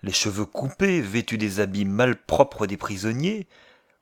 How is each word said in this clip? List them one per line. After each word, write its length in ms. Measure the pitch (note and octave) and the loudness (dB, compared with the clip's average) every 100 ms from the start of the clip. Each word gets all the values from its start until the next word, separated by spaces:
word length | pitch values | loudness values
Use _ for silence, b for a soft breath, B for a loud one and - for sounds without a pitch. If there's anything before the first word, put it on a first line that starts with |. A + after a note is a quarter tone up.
les 100 | G2 | -4
cheveux 340 | - G#2+ G2 G#2 | -2 -2 -2 -4
coupés, 540 | - C3+ - G3 F3 | -4 -6 0 2 2
vêtu 380 | G2+ A2+ A#2 A2+ | 0 -2 -2 -2
des 220 | G#2 F#2+ | -2 0
habits 240 | G2 G2 | 0 0
malpropres 840 | G2 G2+ B2+ A#2 - - C#3 - G2+ | 0 2 2 0 0 4 4 4 -4
des 100 | G2 | -4
prisonniers, 720 | - G2 G#2+ A#2+ E3+ G#3+ F#3 b b b b b | -6 -4 -2 0 -2 -4 -10 b b b b b